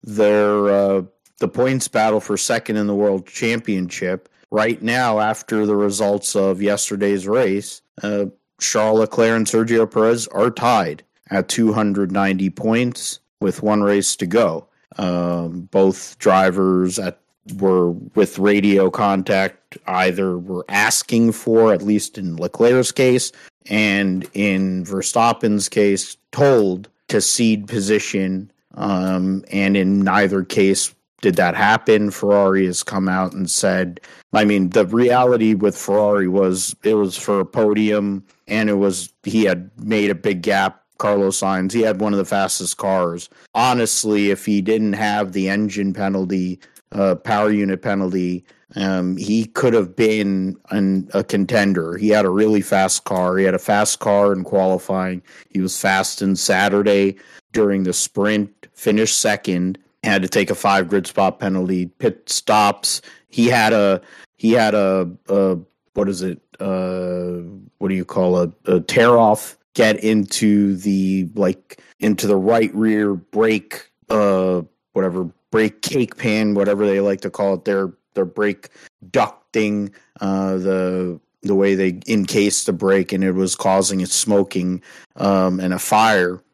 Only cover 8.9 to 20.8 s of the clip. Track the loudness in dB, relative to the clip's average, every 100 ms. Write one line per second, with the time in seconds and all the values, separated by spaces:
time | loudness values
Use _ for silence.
8.9 | 2 2 2 2 2 0 0 2 2 2
9.9 | 2 2 2 -2 0 0 0 0 2 0
10.9 | -6 _ _ _ -4 -4 0 0 2 0
11.9 | 0 -2 0 0 0 -2 -2 -2 0 -2
12.9 | -6 -12 -12 _ _ -4 -2 0 2 2
13.9 | 2 0 -4 -2 0 0 -2 _ _ _
14.9 | -8 -4 -2 -2 -4 -6 -10 -2 2 2
15.9 | 2 -10 -2 2 4 4 2 2 2 0
16.9 | -2 -8 -10 _ _ -18 -2 2 2 2
17.9 | -2 -4 0 0 2 2 2 4 4 2
18.9 | 2 0 0 0 0 -2 -6 _ -18 -6
19.9 | 0 0 0 -2 -4 -8 -10 -4 0